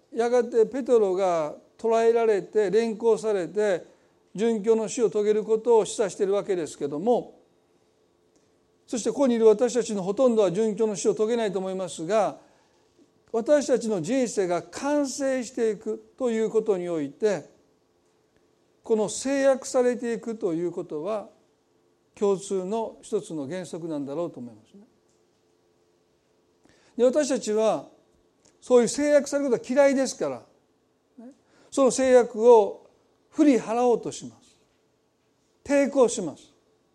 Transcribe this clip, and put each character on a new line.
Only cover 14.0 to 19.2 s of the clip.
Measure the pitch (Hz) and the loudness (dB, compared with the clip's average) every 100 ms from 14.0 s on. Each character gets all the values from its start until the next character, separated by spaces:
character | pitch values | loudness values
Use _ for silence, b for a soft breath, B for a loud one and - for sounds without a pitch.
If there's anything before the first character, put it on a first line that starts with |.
人 | 156 269 240 | -2 -2 -2
生 | - 185 | -2 -2
が | 170 | -2
完 | 170 - 277 294 277 | -6 -8 -2 -2 -2
成 | 262 269 262 | -4 -2 -2
し | 233 | -4
て | - 226 | -4 -2
い | 214 | -2
く | 220 214 - - | -6 -10 -10 -6
と | 254 | -2
い | 220 | 0
う | 220 | 0
こ | 214 | 0
と | 214 190 | 0 -2
に | 175 | -2
お | 165 | -6
い | 139 | -6
て、 | - 214 175 - _ _ _ _ _ _ _ _ _ _ _ _ _ | -4 -2 -2 -8 _ _ _ _ _ _ _ _ _ _ _ _ _
こ | - | -4
の | 220 202 | -2 -2
制 | - | -4